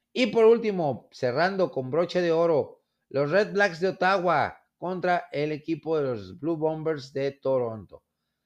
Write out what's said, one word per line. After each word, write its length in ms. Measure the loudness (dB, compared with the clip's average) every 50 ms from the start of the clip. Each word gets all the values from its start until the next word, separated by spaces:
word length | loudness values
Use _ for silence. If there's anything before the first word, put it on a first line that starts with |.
| _ _ -2
Y 140 | -2 0
por 180 | 2 4 6 6
último, 640 | 6 6 6 2 -2 -2 0 -2 -2 -2 -4 -10 _
cerrando 600 | -8 -4 -2 -2 0 0 0 0 2 0 -2 -2
con 200 | -2 -6 -6 -2
broche 300 | -2 -2 -2 0 0 0
de 100 | 0 2
oro, 520 | 2 2 2 2 2 2 0 -2 -8 _ _ _ _ _ _ -6
los 220 | -2 -2 0 2
Red 220 | 2 2 2 2 2
Blacks 260 | 0 0 0 0 -2
de 100 | -2 -2
Ottawa 680 | 0 2 2 2 2 2 2 2 2 2 2 0 -4 -10 _ _ _
contra 500 | -10 -8 -8 -6 -2 0 0 0 0 -2 -6
el 200 | -4 -4 -2 -2
equipo 460 | -4 -6 -4 -6 -6 -6 -2 -2 -2
de 60 | 0 0
los 360 | -2 -4 -6 -8 -12 -12 -8
Blue 180 | -4 -4 -2
Bombers 560 | 0 -2 -2 -2 -2 -4 -4 -4 -4 -8 -8 -6
de 180 | -4 -4 -4
Toronto. 720 | -4 _ -2 0 0 0 0 -2 -6 -10 -14 -18 -20 -20 _ _ _ _ _ _ _ _ _